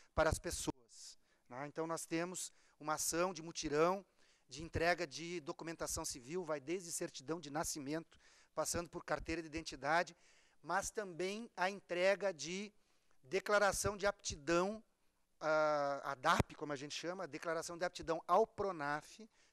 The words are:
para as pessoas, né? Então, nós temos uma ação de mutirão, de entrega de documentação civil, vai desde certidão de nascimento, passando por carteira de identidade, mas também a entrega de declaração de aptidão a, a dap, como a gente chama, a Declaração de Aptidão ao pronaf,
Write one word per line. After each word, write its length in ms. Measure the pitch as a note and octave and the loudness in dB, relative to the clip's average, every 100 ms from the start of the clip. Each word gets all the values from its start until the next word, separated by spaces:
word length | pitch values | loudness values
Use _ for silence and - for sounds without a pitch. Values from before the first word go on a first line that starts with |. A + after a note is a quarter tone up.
| - | -6
para 160 | - D#3 | 2 4
as 80 | D#3 | 2
pessoas, 800 | C3 - - - _ - - - _ _ _ | -4 -4 -4 -6 _ -20 -18 -20 _ _ _
né? 200 | B2 D3 | -10 -8
Então, 200 | D3+ D#3+ | -6 -4
nós 180 | E3 - | -4 -2
temos 460 | E3 F3 F3 - - _ _ | -2 -2 -4 -10 -12 _ _
uma 160 | D3+ D3+ | -2 0
ação 380 | - D#3+ F#3 | 0 2 0
de 80 | D#3+ | 0
mutirão, 640 | E3 - D#3 C#3+ E3+ G3 F#3 _ _ _ _ | -8 -4 0 4 6 4 -4 _ _ _ _
de 140 | B2+ | -12
entrega 460 | E3 D#3+ E3 F3 E3 | -6 2 4 4 0
de 320 | C3 E3+ F3 | -6 -6 -6
documentação 680 | C#3+ E3+ E3 D#3+ D3+ - D#3+ | -6 -8 -8 -6 -4 -4 -6
civil, 380 | D3 A#2+ F3+ | -8 -6 -6
vai 160 | D#3+ D3+ | -4 -4
desde 320 | C3 F#3 E3+ | -4 -6 -4
certidão 480 | - F3 - C3+ E3+ | -6 -6 -8 -6 -6
de 100 | D3 | -4
nascimento, 680 | D3 E3+ D#3 C3+ D#3 E3 - - _ _ | -4 -2 -4 -4 -6 -6 -20 -20 _ _
passando 360 | - D3+ E3 E3+ | -2 0 -2 -4
por 140 | E3+ | -10
carteira 380 | - D3 C3 D#3+ | -4 -4 -2 -6
de 60 | D#3+ | -4
identidade, 680 | D3+ D#3+ C#3+ C3+ E3 F3 F3 _ _ _ _ | -8 -8 -4 2 4 2 -6 _ _ _ _
mas 300 | D3 F#3 G3 | -2 -2 0
também 580 | - G3+ E3 F#3 G#3 A#3 - | -6 -6 -4 -4 -4 -8 -2
a 100 | F#3 | -2
entrega 640 | G3+ - F3 F#3 G3 G3 | -2 -4 2 4 4 0
de 400 | D#3+ D3 F#3 G#3 _ _ _ _ - | -2 -6 -4 -6 _ _ _ _ -20
declaração 720 | C3 F#3 - G#3 G3+ F3+ G3 G#3 | -2 -2 4 6 6 4 -2 2
de 80 | G3+ | 0
aptidão 760 | - - E3 C#3+ E3+ F#3+ G#3+ - _ _ _ _ _ | 0 -6 -4 2 4 4 -2 -12 _ _ _ _ _
a, 720 | D#3+ D#3 D#3 D3 C#3+ C#3 D3 | 4 6 6 4 2 0 -4
a 40 | C3+ | 2
dap, 400 | D3 F3+ - - | 4 4 2 -4
como 180 | D3 | -6
a 20 | C#3+ | -6
gente 180 | C#3+ | -6
chama, 300 | - D#3+ F#3 | -6 -6 -6
a 40 | E3+ | -8
Declaração 500 | D3+ E3+ E3 D#3+ E3+ | -6 -4 -4 -4 -4
de 80 | F3+ | -4
Aptidão 360 | - D#3+ D#3+ - | -4 -2 -2 4
ao 180 | F3+ A3+ | 4 4
pronaf, 720 | - G3+ E3+ C#3+ D3+ - - A3 _ _ | 0 -2 0 -2 -2 -4 -18 -20 _ _